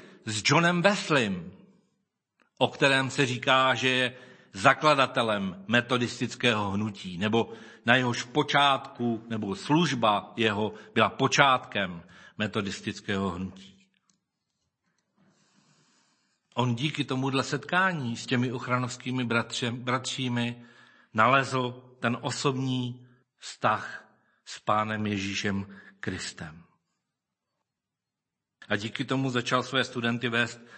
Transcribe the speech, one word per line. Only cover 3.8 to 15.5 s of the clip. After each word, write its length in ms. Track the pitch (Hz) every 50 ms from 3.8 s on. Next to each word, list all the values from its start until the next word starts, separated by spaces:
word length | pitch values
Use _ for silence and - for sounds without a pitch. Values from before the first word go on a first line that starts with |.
| 127 131
je 280 | 127 127 127 120 123 - - - - - - _ -
zakladatelem 1120 | 98 104 135 135 - 156 156 147 139 131 120 - 131 117 110 104 101 98 95 90 - -
metodistického 1040 | - 113 120 120 123 131 120 120 113 - - 131 120 - - - 123 110 107 104 98
hnutí, 460 | 98 104 107 110 101 - - 92 90
nebo 360 | 85 104 107 110 117 107 - - - - - - - -
na 100 | 117 123
jehož 280 | 131 127 123 117 - -
počátku, 1000 | - - 151 147 147 - 143 143 143 135 131 - - - - 120 120 117 110 -
nebo 280 | 117 113 107 104 98 95
služba 800 | - - - 147 165 175 139 131 120 113 107 104 98 - - -
jeho 380 | 117 110 110 104 101 107 101 - - - - -
byla 160 | 113 110 98
počátkem 960 | - - 135 127 - 147 143 135 127 123 - - - 104 98 90 90 85 - - - - - - -
metodistického 920 | - 107 101 - 113 98 98 95 - - 110 98 - - - 101 98 98 95
hnutí. 580 | 85 90 95 95 - - - - - _ _ _ _ _ _ _ _ _ _ _ _ _ _ _ _ _ _ _ _ _ _ _ _ _ _ _ _ _ _ _ _ _ _ _